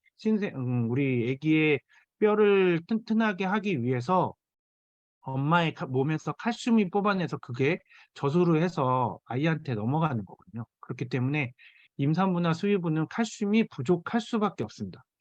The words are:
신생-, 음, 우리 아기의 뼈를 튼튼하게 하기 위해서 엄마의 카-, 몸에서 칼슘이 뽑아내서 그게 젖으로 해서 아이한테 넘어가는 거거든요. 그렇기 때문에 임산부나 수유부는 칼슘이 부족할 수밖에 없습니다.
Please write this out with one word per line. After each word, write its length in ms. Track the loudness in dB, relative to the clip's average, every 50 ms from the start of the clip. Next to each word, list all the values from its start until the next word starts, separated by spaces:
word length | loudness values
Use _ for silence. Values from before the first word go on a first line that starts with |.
| _ _ _
신생-, 380 | -6 -2 -2 0 0 -2 -4 -6
음, 340 | -6 -4 -2 0 0 0 0
우리 400 | 0 0 0 0 0 0 0 -2 -4
아기의 460 | -2 0 2 2 4 4 2 2 0 -2 _ _ _ _ _ _ 0
뼈를 640 | 2 2 4 4 4 6 6 6 4 4 2 0 0
튼튼하게 580 | -2 -4 -4 -2 0 0 0 2 0 0 -2 -2
하기 380 | -2 -2 -2 -2 -2 -2 -2 0
위해서 500 | -2 -2 -2 0 2 2 2 2 0 -4 _ _ _ _ _ _ _ _ _ _ _ _ _ _ _ _ _
엄마의 520 | -10 -6 -4 -2 0 2 2 2 2 0 -2
카-, 120 | -4 -6
몸에서 480 | -2 0 0 0 0 -2 -4 -4 -6 -6
칼슘이 560 | -4 -4 -4 -4 -2 0 2 4 4 4 2
뽑아내서 480 | 0 0 0 0 0 0 -2 -4 -4
그게 420 | -8 -8 -6 -2 0 0 0 0 -2 _ _ -20 -20 -20 _ -8
젖으로 440 | -4 -2 0 2 2 4 4 4 2
해서 580 | 2 0 0 0 0 2 2 2 0 -2 -4 -6 _
아이한테 480 | -6 -4 -2 0 0 -2 -2 -4 -6 -4
넘어가는 480 | -2 -2 0 0 0 0 0 -2 -4 -6
거거든요. 400 | -8 -14 -20 -20 -14 -12 -12 -12 -12 _ _
그렇기 280 | -14 -12 -10 -8 -8 -4
때문에 440 | -2 -2 -2 0 -2 -2 -4 -6 -8 _ -20 -20 -20 _ _ _ _
임산부나 560 | -2 0 0 2 2 2 0 0 0 0 0 0
수유부는 540 | 0 0 0 0 0 0 0 0 0 -2 -2
칼슘이 600 | -4 -4 -4 -4 -4 -4 -2 2 2 2 2 0
부족할 500 | -4 -4 0 0 0 0 0 -2 -4 -4
수밖에 420 | -2 -2 -2 -2 -2 -2 -2 -4 -8
없습니다. 400 | -8 -8 -10 -12 -12 -12 -16 -20 _ _ _